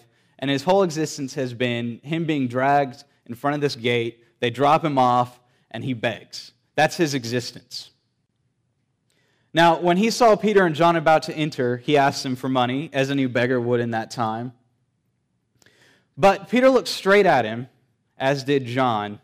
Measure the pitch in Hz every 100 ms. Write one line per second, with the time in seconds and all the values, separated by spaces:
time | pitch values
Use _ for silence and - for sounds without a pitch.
0 | _ _ _ _ 135 139 185 196 185 156
1 | 151 - 131 147 127 117 123 117 120 113
2 | 139 165 156 151 127 123 135 143 135 123
3 | _ _ - 117 143 147 143 123 120 120
4 | 117 - _ _ 120 120 143 156 160 135
5 | 123 123 123 - _ _ _ 113 113 117
6 | 117 90 - - - _ _ - 151 -
7 | 156 139 113 123 - - _ - - _
8 | _ _ _ _ _ _ _ _ _ _
9 | _ _ _ _ _ 160 170 160 175 175
10 | 226 220 233 208 202 202 180 147 170 170
11 | 156 156 165 156 151 - 123 123 135 147
12 | 139 - 139 127 131 131 123 135 160 139
13 | 135 139 131 120 123 127 120 120 120 113
14 | 107 - 110 113 123 - _ _ _ _
15 | _ _ _ _ _ _ _ _ _ _
16 | _ - 190 185 175 240 262 247 170 -
17 | 190 202 185 139 107 117 127 _ _ _
18 | _ - 135 143 127 143 117 127 127 107
19 | 104 101